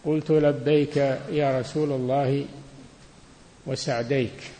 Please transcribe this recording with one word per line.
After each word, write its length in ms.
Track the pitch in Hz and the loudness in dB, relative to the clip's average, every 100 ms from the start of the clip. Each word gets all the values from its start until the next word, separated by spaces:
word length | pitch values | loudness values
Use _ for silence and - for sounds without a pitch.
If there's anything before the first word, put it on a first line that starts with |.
قلت: 260 | 151 156 147 | 0 -2 2
"لبيك 640 | 156 147 135 131 151 143 147 139 131 - | 4 4 2 2 4 4 2 0 0 -2
يا 280 | 151 139 131 | 0 0 0
رسول 320 | 117 151 151 | -2 -2 -2
الله 540 | 135 123 139 131 139 143 - - - - - - - - - - - | -2 0 0 2 -2 -4 -14 -20 -20 -20 -20 -20 -20 -20 -20 -20 -16
وسعديك". 840 | - 131 - 117 117 139 117 - - | -8 -6 -4 -4 0 0 0 -6 -18